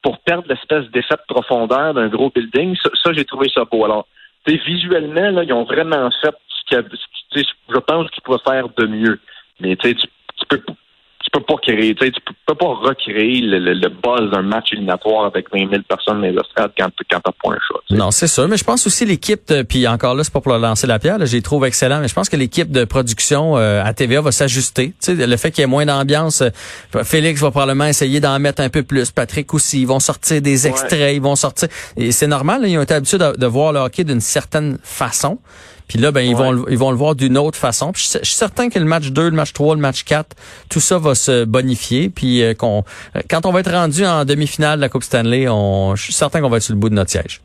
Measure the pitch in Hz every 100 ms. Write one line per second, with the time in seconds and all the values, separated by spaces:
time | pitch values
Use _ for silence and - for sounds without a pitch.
0 | 139 117 - 175 170 127 - 156 120 123
1 | - 156 - 127 117 123 113 131 156 139
2 | 110 110 135 123 113 123 180 180 - -
3 | 170 156 135 131 135 - 113 113 107 104
4 | - _ - _ - 156 - 175 180 175
5 | 151 156 202 185 165 120 117 - 160 151
6 | 123 - 151 - _ - - 123 110 -
7 | - - - 190 - - - 123 - 160
8 | 160 - - 123 - 131 123 117 107 110
9 | 113 101 - - _ _ 92 92 - 170
10 | - _ - - - 214 - - _ _
11 | _ _ - 147 - - - 107 110 107
12 | 131 123 - - - 151 175 120 123 135
13 | - 104 110 127 117 95 90 92 110 -
14 | 123 123 104 98 95 110 - 107 98 90
15 | 107 110 101 95 92 101 98 101 95 95
16 | - 104 95 92 - - 104 - 92 -
17 | - 87 90 - - - - - - 104
18 | 95 110 170 - 147 208 - 240 214 -
19 | 226 170 - 208 - 151 120 135 120 113
20 | 127 131 151 143 135 117 113 110 131 110
21 | 147 208 147 120 - 147 131 - 131 147
22 | 135 - - 156 127 - 160 135 117 -
23 | 120 110 - 143 160 139 107 104 101 110
24 | 131 135 151 123 139 123 127 - 131 -
25 | - 180 123 120 165 156 135 135 147 139
26 | 139 147 160 - 123 - - - - -
27 | 117 160 156 147 147 143 135 135 151 143
28 | 135 143 143 135 143 139 135 156 131 139
29 | 120 - 120 - 143 156 - 143 127 135
30 | - 139 - 156 143 139 143 131 - 160
31 | 143 143 139 139 139 - 165 - - -
32 | 120 123 147 143 143 247 214 165 139 156
33 | 135 196 156 127 127 120 156 147 123 -
34 | 165 123 - 147 - 156 151 135 - -
35 | 123 - 143 220 _ - - - - 113
36 | 139 139 123 120 131 127 123 127 135 123
37 | 147 147 135 131 147 - 131 113 143 190
38 | - - - - 214 - 240 196 156 165
39 | 143 135 170 160 147 - 147 156 143 -
40 | - 151 156 - - - - 165 - 180
41 | 156 127 - 123 113 123 131 120 - 123
42 | 185 - 131 123 117 110 120 104 101 -
43 | - - - 165 185 180 185 175 165 147
44 | 196 160 139 143 147 - 151 151 135 131
45 | - 123 113 123 131 107 101 98 98 98
46 | - - 147 165 143 117 - 104 110 107
47 | 92 - - -